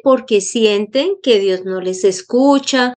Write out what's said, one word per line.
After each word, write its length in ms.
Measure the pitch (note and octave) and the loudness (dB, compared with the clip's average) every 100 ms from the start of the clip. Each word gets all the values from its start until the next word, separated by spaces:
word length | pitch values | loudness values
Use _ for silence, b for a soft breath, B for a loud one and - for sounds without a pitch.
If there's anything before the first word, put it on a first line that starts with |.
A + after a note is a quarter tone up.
porque 380 | C#4 C4 - G#3 | 2 0 0 -2
sienten 680 | - A#3 G#3+ G#3 G#3 C4+ E4+ G4 | -2 0 0 0 -2 -2 -2 -2
que 160 | C4+ G#3 | 0 2
Dios 260 | G3 F#3 | 2 -2
no 160 | F#3+ F#3 | -6 -6
les 240 | F#3 F#3 | -6 -2
escucha 880 | G3 F#3 - A#3+ C#4 C#4 - C4 B3 | -2 -2 -4 0 2 2 0 -2 -2